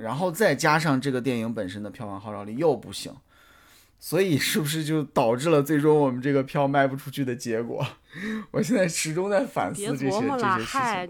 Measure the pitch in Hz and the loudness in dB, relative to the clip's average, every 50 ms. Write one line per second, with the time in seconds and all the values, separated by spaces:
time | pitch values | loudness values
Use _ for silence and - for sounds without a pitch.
0 | 110 113 123 147 190 180 160 208 220 175 143 - 156 156 151 160 156 160 135 127 | -6 -6 -4 -2 -2 -2 0 2 2 2 4 4 2 2 4 4 4 2 2 2
1 | 135 143 127 123 117 135 123 117 110 117 113 113 98 92 98 104 104 101 107 - | 0 -2 -2 -2 -2 -2 -2 -2 -2 -4 -4 -6 -6 -6 -8 -10 -10 -12 -10 -10
2 | 113 101 98 98 107 107 104 101 101 107 110 131 170 156 127 101 - 95 95 - | -10 -10 -10 -10 -10 -12 -12 -10 -10 -10 -4 0 2 2 2 0 -4 -12 -12 -12
3 | - - - - _ _ _ _ _ _ _ _ _ _ - - _ _ _ _ | -12 -12 -14 -18 _ _ _ _ _ _ _ _ _ _ -20 -20 _ _ _ _
4 | - - 147 175 196 185 143 131 - - - 220 151 143 156 160 151 147 160 156 | -8 -2 0 2 2 4 2 2 2 0 0 0 0 0 -2 -2 -2 0 0 0
5 | 143 - - 151 127 113 170 127 143 170 160 143 139 151 160 143 147 151 151 151 | 0 0 0 2 4 4 2 2 4 4 4 4 4 4 2 4 6 6 6 6
6 | 143 131 123 127 123 143 139 139 135 139 - 151 139 139 139 139 139 131 135 135 | 4 2 0 0 -2 2 2 2 0 0 0 0 2 4 4 4 4 4 0 -4
7 | - 139 - 139 135 123 120 123 - 120 110 113 120 120 123 - 139 - - _ | -10 -10 -6 -4 -4 -4 -4 -4 -4 -2 -2 -2 -2 -4 -4 -4 -4 -6 -6 _
8 | _ _ - 170 196 220 220 220 190 - - 139 - 151 247 196 185 170 - - | _ _ -14 -10 -8 -6 -6 -8 -8 -6 -4 -2 0 2 2 2 2 2 0 -2
9 | - 156 156 180 190 202 202 190 - - - 143 95 92 170 - 202 - 147 131 | -4 -2 -2 -2 -2 2 2 0 0 0 -2 -2 -2 -2 -4 -4 -4 -4 -4 -2
10 | 139 135 - 220 262 269 277 247 220 196 185 - - - - 269 254 233 208 185 | 0 0 0 0 0 0 0 0 0 0 0 0 -2 -2 -2 -2 -2 0 -2 -4
11 | 180 | -6